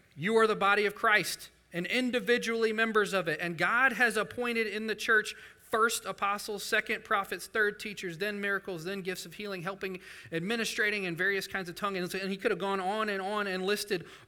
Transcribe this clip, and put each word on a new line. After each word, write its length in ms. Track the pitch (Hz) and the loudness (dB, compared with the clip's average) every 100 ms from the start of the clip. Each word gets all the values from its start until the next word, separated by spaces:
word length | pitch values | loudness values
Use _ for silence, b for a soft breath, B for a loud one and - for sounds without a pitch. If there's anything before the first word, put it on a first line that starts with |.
| B - | B -6
"You 220 | 175 226 | 2 6
are 100 | 220 | 6
the 80 | 190 | 4
body 300 | 196 202 208 | 4 4 4
of 100 | 202 | 2
Christ 540 | 226 208 170 - - _ _ | 4 4 4 -6 -10 _ _
and 120 | 175 180 | -6 -2
individually 880 | 233 254 240 196 240 208 226 220 | 0 2 0 2 2 2 2 2
members 400 | 220 226 214 190 | 2 2 4 2
of 140 | 190 165 | 2 0
it. 120 | 151 | -2
And 160 | 175 165 | -2 0
God 360 | 175 233 262 | 2 4 4
has 240 | 226 240 214 | 4 2 2
appointed 500 | 202 - 240 233 214 | -2 -2 -2 0 0
in 200 | 208 220 | -2 -4
the 80 | 208 | -4
church 400 | - 220 208 - B B - | 4 4 4 -8 B B -4
first 340 | 220 226 - | 2 2 2
apostles, 600 | - 185 202 202 - 202 | -4 -2 -2 -2 -4 -6
second 380 | - 208 - 214 | 0 0 0 -4
prophets, 460 | - 214 196 185 - | 0 0 0 -6 -4
third 320 | 226 208 - | 0 0 0
teachers, 380 | 220 196 185 165 | -8 -8 -8 -4
then 240 | 208 202 | -4 -2
miracles, 420 | 202 196 202 175 | -2 -2 -4 -8
then 180 | 165 196 | -6 -6
gifts 240 | 185 180 180 | -6 -6 -8
of 80 | |
healing, 280 | 156 208 185 | -10 -8 -6
helping, 380 | 170 196 196 180 B B B | -6 -6 -6 -8 B B B
administrating, 720 | 165 180 233 220 - 214 208 185 | -6 -2 -2 -2 0 0 0 -2
and 120 | 165 | 0
various 300 | 190 196 185 | 0 0 -2
kinds 220 | 196 175 | -6 -8
of 60 | 170 | -6
tongues." 380 | 202 190 175 190 | -4 -2 -4 -4
And 140 | 190 | -4
he 60 | 196 | -2
could 140 | 247 | 0
have 80 | 175 | 0
gone 200 | 196 196 | 0 -2
on 280 | 185 214 214 | -2 -2 -2
and 140 | 196 | -2
on 240 | 190 208 202 | -2 -2 -2
and 180 | 185 | -2
listed 420 | 185 202 208 185 - B | 0 -2 -2 -4 -6 B